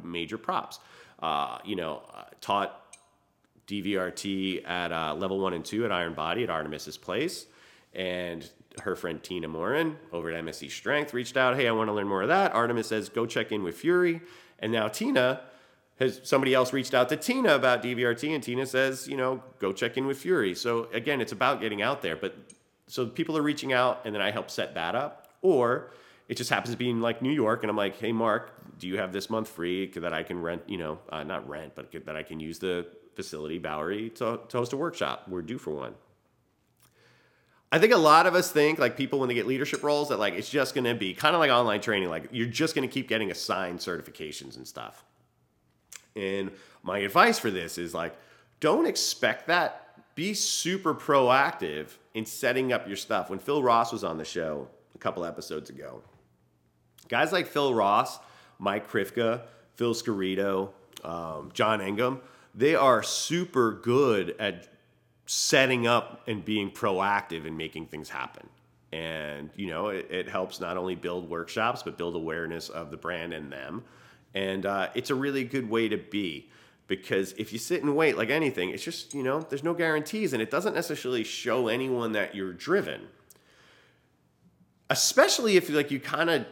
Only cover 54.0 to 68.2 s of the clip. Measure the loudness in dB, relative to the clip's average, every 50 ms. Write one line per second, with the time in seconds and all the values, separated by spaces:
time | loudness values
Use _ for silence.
54 | -4 -4 -4 -4 -8 -6 -4 -4 -4 -2 -4 -6 -8 -10 -16 -20 _ _ _ -6
55 | -4 -4 -4 -2 -6 -6 -6 -10 -10 -8 -8 -8 -8 -10 -16 -14 -14 -14 -14 -16
56 | -20 -20 _ _ _ _ _ _ _ _ _ _ _ _ _ _ _ _ _ -20
57 | -8 0 2 4 4 4 2 0 -2 0 0 2 2 4 4 4 4 6 6 4
58 | 4 2 -4 -14 -16 -20 -20 -20 -20 -20 _ _ -2 -2 -2 -2 -4 -2 0 0
59 | 0 0 0 0 2 2 0 0 -4 -14 -20 -20 -20 _ _ -2 0 0 0 0
60 | -2 -2 -2 0 0 0 0 0 0 0 0 0 -2 -4 -8 -18 -20 _ -20 -14
61 | -10 -8 -8 -6 -6 -8 -8 -10 -12 -10 0 2 2 4 4 2 0 -2 0 0
62 | 0 0 0 -4 -10 -18 -20 -20 -20 _ _ 2 4 4 6 6 6 6 6 6
63 | 4 0 -4 -4 -2 0 0 -2 -2 0 2 4 4 4 2 0 0 2 4 6
64 | 6 6 4 4 2 -2 -4 -2 -2 -4 -4 -4 -12 -20 -20 _ _ _ _ _
65 | _ _ _ _ _ -6 -2 -2 2 4 6 6 6 6 4 2 4 4 4 4
66 | 2 -2 -14 -14 -8 -6 -6 -6 -4 -2 -2 -2 -2 -4 -4 -2 0 0 2 2
67 | 2 2 2 0 0 -4 -8 -8 -8 -8 -8 -8 -8 -8 -8 -12 -12 -10 -12 -12
68 | -12 -10 -8 -8